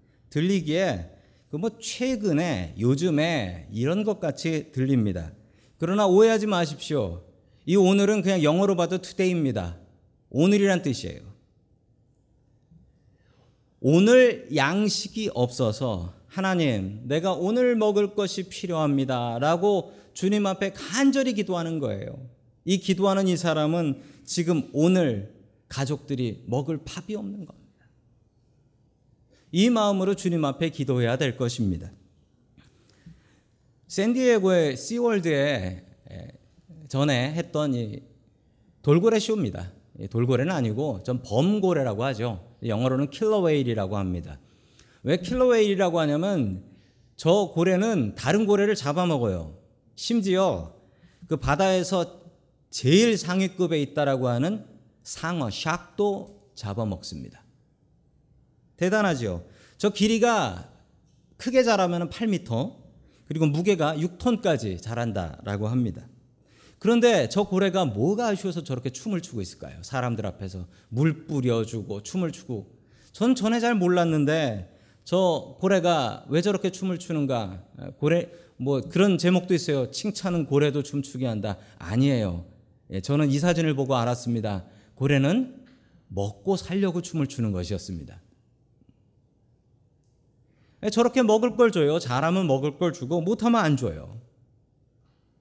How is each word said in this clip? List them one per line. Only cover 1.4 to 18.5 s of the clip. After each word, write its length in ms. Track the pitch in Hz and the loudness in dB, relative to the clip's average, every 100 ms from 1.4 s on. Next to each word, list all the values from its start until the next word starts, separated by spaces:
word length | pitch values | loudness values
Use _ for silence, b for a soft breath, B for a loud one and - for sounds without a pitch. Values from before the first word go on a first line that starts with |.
| b | b
그 60 | 151 | -6
뭐 120 | 226 - | -6 -6
최근에, 960 | - - 254 240 208 151 175 104 82 82 | -10 -4 -2 -2 0 0 0 -2 -6 -2
요즘에 880 | 117 143 180 147 165 151 92 87 73 | 0 2 0 0 0 -2 -4 -8 -10
이런 320 | 104 131 196 | -4 -2 0
것 160 | 214 208 | -2 -2
같이 520 | 160 - 165 156 - | -4 -4 -4 -4 -4
들립니다. 600 | 127 131 131 104 87 80 - b b b b | -4 2 2 2 -2 -8 -16 b b b b
그러나 300 | 165 202 202 | -2 2 4
오해하지 400 | 190 226 220 214 | 6 6 4 0
마십시오. 760 | 180 156 147 - 147 95 87 - _ b b 147 | 0 -2 -4 -4 -2 -2 -6 -16 _ b b 2
이 80 | |
오늘은 480 | 196 185 202 202 214 | 4 6 6 4 2
그냥 180 | 185 185 | 2 2
영어로 340 | 190 180 202 | 4 4 2
봐도 220 | 175 170 185 | 2 0 -2
today입니다. 800 | - - 185 170 139 107 87 85 - _ _ _ _ | -6 -2 0 0 0 -2 -6 -10 -20 _ _ _ _
오늘이란 500 | 131 185 208 196 180 | 2 4 4 4 2
뜻이에요. 400 | 147 120 - - - - _ _ _ _ _ _ _ _ _ _ _ _ _ - _ _ _ b b b b _ _ - | -2 -4 -8 -12 -18 -20 _ _ _ _ _ _ _ _ _ _ _ _ _ -20 _ _ _ b b b b _ _ -2
오늘 680 | 127 165 214 254 247 - - | 4 6 8 8 8 4 -4
양식이 760 | 147 139 196 214 - - 220 214 | 0 2 2 0 -2 -6 -6 -4
없어서 800 | 123 123 - 113 104 127 92 87 - - | -2 -2 0 -2 -2 -4 -4 -8 -14 -14
"하나님, 720 | 190 190 180 147 107 95 104 | -4 -2 0 0 0 -4 -8
내가 300 | 123 151 185 | -4 -2 -2
오늘 420 | 151 185 240 247 | -2 0 2 2
먹을 400 | 233 214 202 202 | 2 2 2 0
것이 280 | 208 190 190 | -2 -4 -4
필요합니다."라고 1400 | 180 | -8